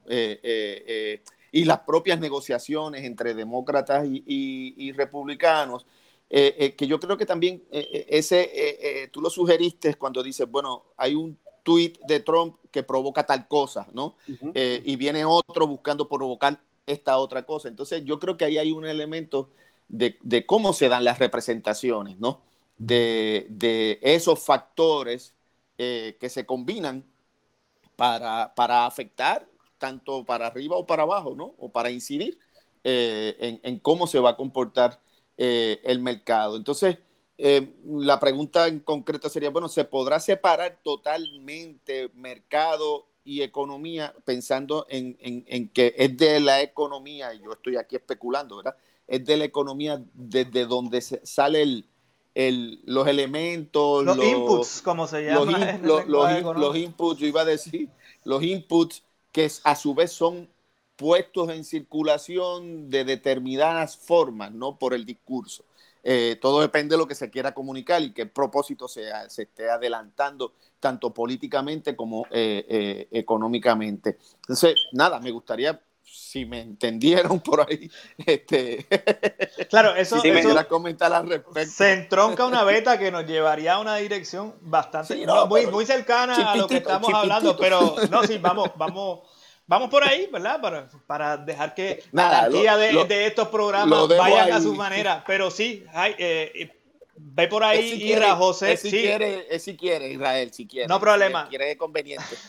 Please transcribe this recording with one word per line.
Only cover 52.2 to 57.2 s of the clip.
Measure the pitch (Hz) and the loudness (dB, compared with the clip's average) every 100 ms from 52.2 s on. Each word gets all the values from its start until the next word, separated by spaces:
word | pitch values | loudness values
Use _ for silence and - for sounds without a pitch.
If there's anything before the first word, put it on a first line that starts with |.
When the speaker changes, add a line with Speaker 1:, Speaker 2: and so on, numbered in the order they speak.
| _ | _
Speaker 1:
el, | - 131 127 117 110 | -2 0 0 -6 -12
los | - 131 143 | -4 0 2
elementos, | 139 135 147 170 170 147 151 147 143 | 2 0 -4 -6 -8 -4 0 2 4
Speaker 3:
Los | 139 131 | 2 4
Speaker 1:
los | 127 | 4
Speaker 3:
inputs, | 123 120 117 120 - | 2 4 2 0 -4
como | 180 170 156 | -4 -2 -4
se | 151 151 | -4 0
Speaker 1:
los | 147 143 | 2 2
Speaker 3:
llama | 185 | 2
Speaker 1:
in-, | 190 | 0
Speaker 3:
en | 190 | 0
el | 165 | 2
Speaker 1:
los, | |
los | 156 147 | 2 2
Speaker 3:
lenguaje | 143 143 | 4 4
Speaker 1:
in-, | 175 | 2
Speaker 3:
económico. | 170 165 143 | -2 0 0
Speaker 1:
los | 160 | 0
inputs, | 170 165 170 160 | -6 -2 -2 -2